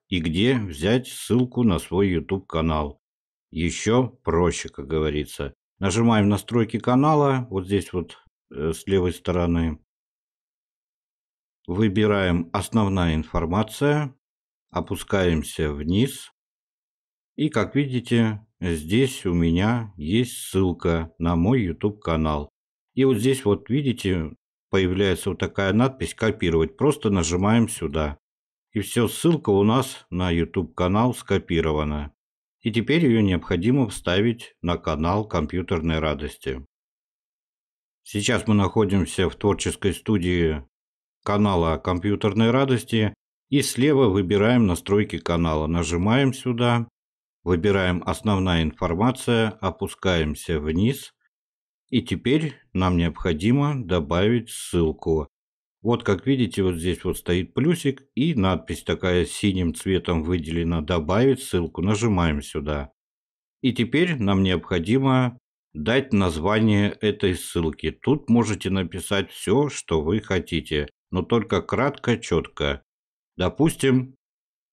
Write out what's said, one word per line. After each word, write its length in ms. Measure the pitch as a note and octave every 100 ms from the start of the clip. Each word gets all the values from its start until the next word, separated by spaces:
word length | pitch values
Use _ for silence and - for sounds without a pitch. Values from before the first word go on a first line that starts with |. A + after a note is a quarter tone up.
| -
и 100 | F#2
где 400 | E2 D#2+ A#2 B2+
взять 480 | G2+ D2 E2+ B2+ B2+
ссылку 560 | - - A2 B2 B2
на 160 | A#2 D#2+
свой 300 | - F2 G2+
YouTube 360 | E2+ C#2 F#2+ -
канал. 560 | D#2+ D#2+ D#2 D2 - _ _ _ _ _
Ещё 600 | D#2 E2 - G#2+ A#2+ B2+
проще, 600 | - - E2 F2 E2 -
как 160 | - C#2
говорится. 680 | D#2 D2+ D2 C#2+ - C#2+ - _ -
Нажимаем 500 | G2 G2+ A#2 A2+ G2+
настройки 480 | G2+ - A#2 G#2 A#2
канала, 720 | A#2+ B2+ D3 D#3 C#3+ C3+ A#2+
вот 160 | G2 F#2
здесь 260 | G2+ -
вот, 260 | F#2 E2+ - _ _ _
э, 220 | C2+ D#2
с 120 | E2 -
левой 260 | F#2+ F2+
стороны. 680 | E2 - F2 F2 E2+ E2 D2+ _ _ _ _ _ _ _ _ _ _ _ _ _ _ _ _ _ _ -
Выбираем 840 | F2+ A2 F#2+ G#2+ G2+ F#2 E2+ E2+
"Основная 600 | G2+ F#2 A2+ G2+ F#2+ F2 D#2
информация", 1000 | D#2+ F2 E2 F2+ A2 - C#3+ D3 C#3+ - _ _ _ _ _
опускаемся 1040 | F2+ D#2+ G2 - G2+ F2+ D#2+ C#2+ - D2+
вниз. 580 | C#2+ D2+ F#2+ C#3 - - _ _ _ _ _ _ _ _ _ _ -
И, 120 | D3
как 260 | A#2 G2 C3+
видите, 720 | C#3+ B2+ - A#2 A2+ G#2+ - -
здесь 640 | F#2 D#2+ D#2 A2 C3 - F#2+
у 80 |
меня 600 | F2 E2 E2+ G#2 A#2+ G#2+ F2+
есть 400 | D2+ G#2+ B2 -
ссылка 760 | - F#2+ F#2+ E2+ F2+ E2+ D#2+ -
на 180 | E2 F2
мой 260 | F2+ C3
YouTube 380 | F#2+ D#2+ G#2 G#2
канал. 500 | - D#2+ D#2 D2 C#2+ _ _ _ _
И 120 | - C3+
вот 120 | A#2
здесь 280 | B2 C3 G2+
вот, 240 | G2+ -
видите, 680 | C3 C#3+ A2+ G2 F2+ D#2 - _ _ -
появляется 600 | G2 F#2 F#2 G2+ F2+ -
вот 100 | F2
такая 340 | F#2 - G2
надпись 400 | G#2 B2+ - E2
"Копировать". 640 | - A2+ - F2+ E2 D#2+ -
Просто 320 | C3+ D3 A2+
нажимаем 600 | G2 E2 F2 G2+ A#2 A2+
сюда. 500 | - D#2+ D2 D2+ D2 _ _ _ _ _
И 80 | G#2+
всё, 260 | G2 - A#2
ссылка 420 | - E3+ D#3+ -
у 140 | G2
нас 420 | G#2 B2 B2+ - -
на 200 | F2 F2+
YouTube 460 | E2+ E2 - E2 -
канал 400 | F2+ G#2 B2 A#2
скопирована. 1000 | - G2 - E2 D#2+ D2+ D2+ D2+ D2 _ _ _ _ _
И 120 | A2+
теперь 340 | G#2+ G#2+ D3+ D#3
её 160 | A2+
необходимо 640 | G2+ F2 - F2+ G2+ C#3 A#2
вставить 680 | - - F#2 A2+ A#2 - _
на 160 | F2 E2+
канал 500 | - D2+ E2 G2+ G#2+
"Компьютерные 720 | F2+ D2+ F2 F2 F2+ D#2+ D#2+
радости". 640 | D2+ C#2+ C#2+ - - C2 C#2 _ _ _ _ _ _ _ _ _ _ _ _ _
Сейчас 420 | - G#2 G2+ A2+ G2
мы 80 | G#2
находимся 720 | F#2+ A2+ G2+ G2 E2 - F#2
в 60 | -
творческой 580 | G#2 F#2 F#2+ - G2
студии 720 | F2 - G#2+ F2 F2+ E2+ D2+ C2+ _ _ _ _ _
канала 540 | - G#2 G#2 F#2 E2 D#2
"Компьютерные 720 | - F2 G2+ G2 A2 G2 A2+
радости". 640 | B2 C#3 B2 - A2+ G#2 - _ _ -
И 120 | C#3
слева 460 | C3 - C#3 C3+ B2+
выбираем 580 | F#2+ F2+ G2+ G#2+ B2 G#2+
настройки 500 | E2+ - G2+ G#2 E2
канала. 480 | - E2+ E2+ D#2 D2+
Нажимаем 680 | E2+ D#2+ E2+ F#2+ B2 C3+
сюда. 540 | B2 B2+ A#2+ A#2+ A#2+ A2+ _ _ _ _ _
Выбираем 600 | - F2+ G2+ G2 F#2 F2+ -
"Основная 560 | E2 A2 G2 F#2 E2+
информация", 880 | D#2+ - F#2 E2+ A#2+ B2 - A#2 A2
опускаемся 1080 | G#2+ F#2+ - F#2+ - F#2+ F2 D2+ D2 - D#2+
вниз. 520 | D2+ D#2+ A2 C#3 - _ _ _ _ _ _ _ -
И 140 | B2
теперь 500 | - E2 A#2 D3 D#3 - _
нам 260 | F#2 F#2 F2
необходимо 840 | E2+ D#2 F2+ D#2 G2+ C3+ C#3+ C#3+
добавить 680 | G2 F2+ C#2+ E2+ G2+ A#2+ A#2
ссылку. 760 | - - F2+ E2 D2+ - D#2+ D2 _ _ _ _ _
Вот 220 | G#2+ A#2
как 240 | - F#2+ -
видите, 340 | C3+ A2 -
вот 140 | F#2+ E2+
здесь 280 | F2 F2
вот 140 | F#2 E2
стоит 380 | - F2+ F2+ -
плюсик 480 | C#3+ E3+ C#3+ C3 _
и 220 | - D3+ C#3
надпись 480 | F#2 E2+ - E2+
такая 420 | - E2+ F#2 F2+ D#2+
синим 480 | - G#2 F#2 E2+
цветом 480 | D#2 - F#2 E2 E2+
выделена 600 | D#2 F2+ D2+ E2 E2+ E2+
"Добавить 600 | D2+ F2 D2+ F#2+ C3+ B2+
ссылку". 400 | - F#2 E2+ -
Нажимаем 640 | F2+ G#2+ A#2 F#2+ E2+ D2
сюда. 480 | C#2 - D2 D2 C#2 _ _ _ _ _ _ _
И 120 | C3
теперь 420 | A2+ A#2 C#3+ F3+ D3+
нам 260 | G2+ G2
необходимо 960 | F#2+ F2+ - F#2 E2 C3 C3+ C3 B2 B2 _ _ _
дать 400 | D#2 F#2 C3 C3+
название 800 | G#2 F#2 D2+ F2 G#2+ A2 G2+ G2+ -
этой 320 | G#2+ G2 G2+
ссылки. 560 | F2 - F2 E2 D2 D#2+
Тут 400 | - - C#3+ -
можете 400 | A#2 G#2 G#2 G2
написать 600 | G2 F2 F#2 - G2+ F2
всё, 360 | - - A#2 D3
что 360 | - - E2
вы 160 | D2+ G#2
хотите, 680 | - F#2+ - E2+ C#2+ D2+ C#2+ _ -
но 140 | F#2
только 400 | E2 A#2+ G#2 F#2+
кратко, 540 | - G2 C3+ C#3+ - A2+
чётко. 680 | - E2 C#2+ - C#2+ C#2 _ _ _ _ _ -
Допустим, 800 | F#2 - D#3+ - C3+ C3 B2+ - _ _ _ _ _